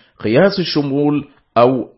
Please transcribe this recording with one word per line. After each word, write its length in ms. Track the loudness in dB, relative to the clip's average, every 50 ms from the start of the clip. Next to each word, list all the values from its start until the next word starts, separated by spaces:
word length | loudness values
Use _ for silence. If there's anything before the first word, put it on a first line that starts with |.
| _ _ _ _
قياس 400 | -4 0 2 2 2 2 0 -2
الشمول 680 | -6 -4 -4 -4 -4 -2 -2 -2 0 0 -2 -2 -6 -8 _ _ _ _ _ 2
أو 300 | 2 4 2 -2 -6 -8 _